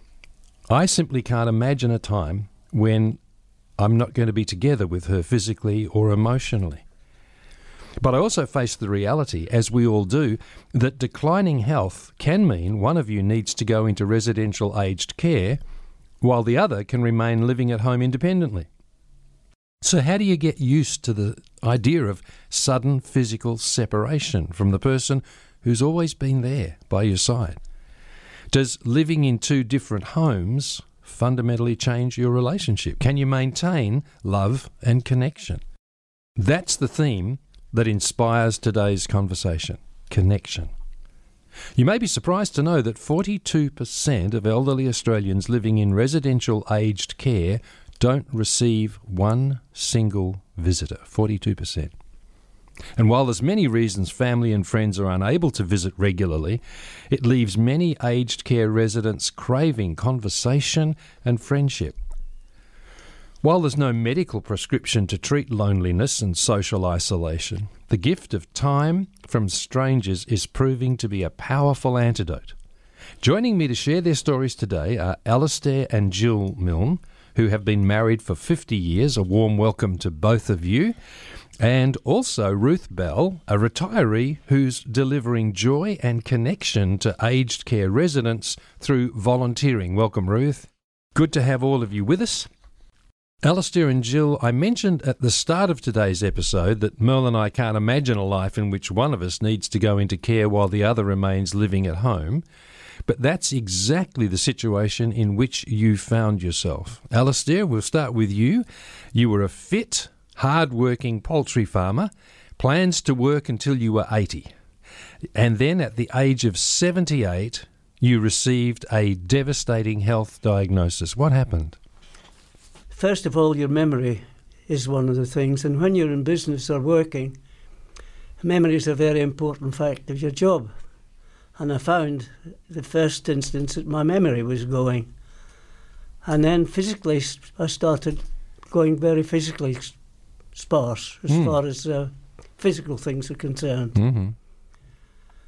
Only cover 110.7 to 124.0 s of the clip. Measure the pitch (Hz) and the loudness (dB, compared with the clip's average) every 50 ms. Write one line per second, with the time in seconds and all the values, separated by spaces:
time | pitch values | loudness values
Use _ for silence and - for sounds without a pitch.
110.7 | 120 113 123 127 120 - - 123 113 107 - - 160 151 135 - - 123 107 - | 0 0 0 0 0 -2 -2 -4 -4 -4 -4 -2 -2 -2 -2 0 0 0 0 0
111.7 | - 98 90 92 101 139 208 202 - _ _ - - - - - - - - 131 | 0 0 0 0 0 0 -2 -2 -4 _ _ -20 -20 -20 -20 -20 -8 -2 0 2
112.7 | 143 175 185 180 170 - - - 135 123 120 139 147 147 - - 120 107 - 139 | 2 4 4 2 2 0 0 0 0 2 2 2 2 0 -2 -4 -6 -4 -2 0
113.7 | 135 127 113 110 107 107 - - 110 107 98 - - 80 - - - - - - | 0 0 2 2 2 0 0 0 0 0 0 0 -4 -8 -12 -14 -20 -20 -20 -20
114.7 | - _ - - - - - - - - - - - 104 120 117 113 107 131 147 | -20 _ -20 -20 -20 -20 -20 -20 -20 -16 -14 -6 0 2 2 4 4 4 2 2
115.7 | 175 185 143 110 110 117 120 - - 131 135 135 135 123 - 113 92 - - - | 2 0 -2 -2 -2 -4 -4 -2 0 2 2 2 2 2 0 0 0 0 -2 -2
116.7 | - - 175 180 170 185 175 - 151 139 107 90 87 90 104 117 - - - - | 0 0 0 0 0 0 0 0 0 0 0 0 -2 -2 -4 -6 -8 -12 -16 -18
117.7 | _ _ _ _ _ - 123 123 123 113 107 107 - - - 127 127 123 120 120 | _ _ _ _ _ 2 4 4 4 6 4 2 0 0 0 0 2 2 0 -2
118.7 | 117 - - - 113 110 107 101 98 90 87 87 135 139 135 143 139 - - - | -4 -6 -6 -2 0 2 2 2 0 -2 0 0 2 2 2 0 -4 -4 -2 -2
119.7 | 117 113 110 110 110 104 104 101 117 110 110 - - - - 110 101 98 98 90 | -2 0 0 -2 -2 -2 0 0 0 0 -2 -4 -6 -4 0 2 2 2 2 2
120.7 | 95 95 87 87 - - 87 80 - 113 143 156 131 135 127 - - 82 78 78 | 2 2 2 2 0 -4 -6 -6 -2 0 2 4 4 2 2 2 -2 -4 -4 -4
121.7 | - - - - - - - - - - - - - - _ _ - - - - | -10 -16 -20 -20 -20 -20 -20 -20 -20 -20 -20 -20 -20 -20 _ _ -20 -20 -20 -20
122.7 | - - - - - - - 196 202 190 - 165 131 160 156 156 151 147 143 135 | -20 -20 -20 -20 -8 -2 0 0 0 0 -2 -2 0 2 2 2 2 2 0 0
123.7 | 143 156 160 156 143 123 | 2 2 2 2 2 0